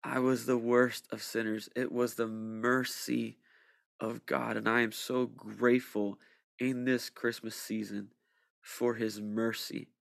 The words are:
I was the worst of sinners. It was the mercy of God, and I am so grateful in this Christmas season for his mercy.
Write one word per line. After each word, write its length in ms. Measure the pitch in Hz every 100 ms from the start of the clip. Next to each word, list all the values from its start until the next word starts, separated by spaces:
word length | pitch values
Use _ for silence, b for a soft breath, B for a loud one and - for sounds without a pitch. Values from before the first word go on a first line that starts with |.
| 135
I 120 | 131
was 260 | 127 127
the 140 | 117 123
worst 500 | 117 120 123 113 -
of 120 | 110
sinners. 480 | - 117 110 110 -
It 160 | 123 127
was 260 | 123 120 -
the 100 | 113
mercy 1120 | 110 110 110 120 127 123 - - 123 113 - b b b b b _
of 280 | 110 117 -
God, 320 | 135 117 113
and 100 | 110
I 140 | 117
am 100 | 117
so 320 | - - 127
grateful 960 | 123 - 107 104 123 123 123 107 101 98 b b b _
in 260 | 127 127
this 240 | 123 123 -
Christmas 480 | - 117 117 113 -
season 540 | - 110 101 101 101 _ _ _ _ _
for 340 | - - 120
his 260 | 113 110 104
mercy. 680 | 107 107 113 113 - - - _